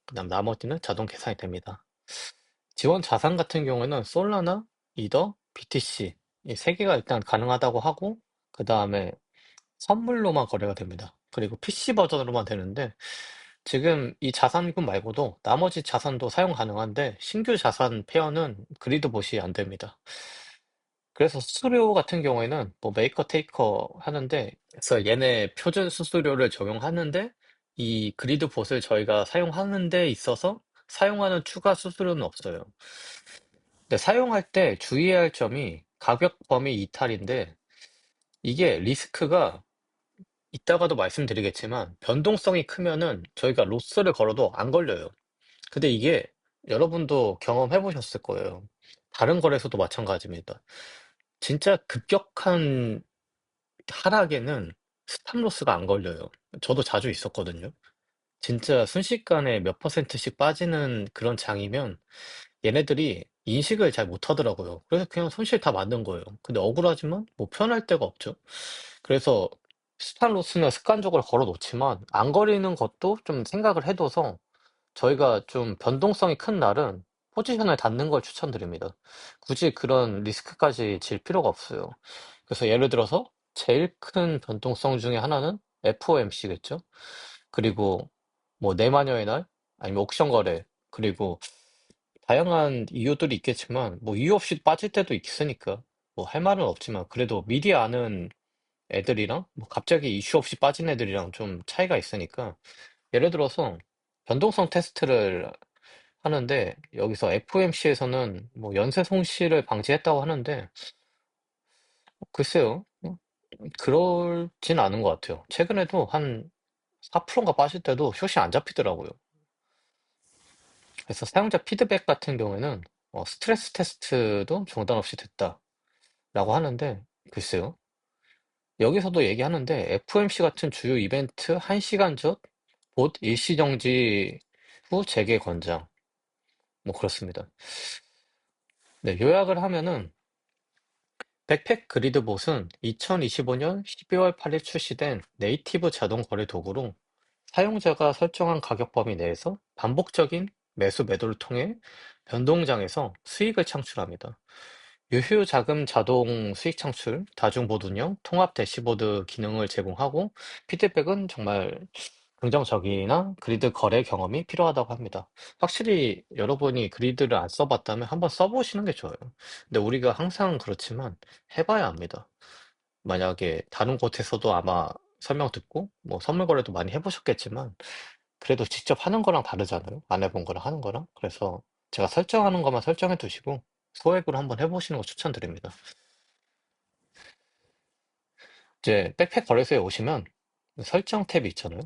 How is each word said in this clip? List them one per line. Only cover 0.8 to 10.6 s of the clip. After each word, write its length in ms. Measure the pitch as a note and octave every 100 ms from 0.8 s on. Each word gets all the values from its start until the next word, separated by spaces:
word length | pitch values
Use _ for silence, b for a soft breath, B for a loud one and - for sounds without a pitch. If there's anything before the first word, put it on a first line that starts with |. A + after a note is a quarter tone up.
자동 240 | - G2 A2
계산이 300 | - - G2
됩니다. 460 | F#2 F2+ - G2+ _ _ - B B B B B _ -
지원 260 | C#3 F#3
자산 360 | - A2+ D#3 F3
같은 280 | D#3 D#3+ C#3
경우에는 380 | B2 B2+ C#3
솔라나, 600 | G#2+ E3+ G3 G#3 F3 G3+ A3 _ _ -
이더, 400 | G#2+ C#3 G#3 - _
비티씨 640 | - - C3+ - - F#2+ - _ _ -
이 100 | A2+
세 200 | - F3
개가 200 | G3 C3+
일단 240 | - A#2+
가능하다고 580 | - G#2+ B2 B2 C3 -
하고 380 | D#3 D3+ G3 A3+ _ _ _
그다음에 600 | - G2+ A2 G2+ G2+ F2+ - _ _ b b _ -
선물로만 680 | - G#3+ A#3 A#3+ G3+ D3+ A#2
거래가 260 | G2+